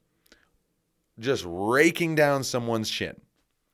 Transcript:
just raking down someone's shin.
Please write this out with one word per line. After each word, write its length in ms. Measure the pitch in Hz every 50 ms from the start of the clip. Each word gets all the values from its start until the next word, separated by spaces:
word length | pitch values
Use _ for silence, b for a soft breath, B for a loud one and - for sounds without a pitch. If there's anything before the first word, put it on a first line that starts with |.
| _ _ _ _ _ b b b b b b _ _ _ _ _ _ _ _ _ _ _ _ 117
just 260 | 110 135 131 101 - 87
raking 680 | 85 90 98 110 123 139 160 175 170 - 170 160 160
down 300 | 151 147 143 139 139 127
someone's 440 | - - 123 117 117 113 110 107 -
shin. 320 | - - 101 80 - - - _ _ _ _ _ _ _ _ _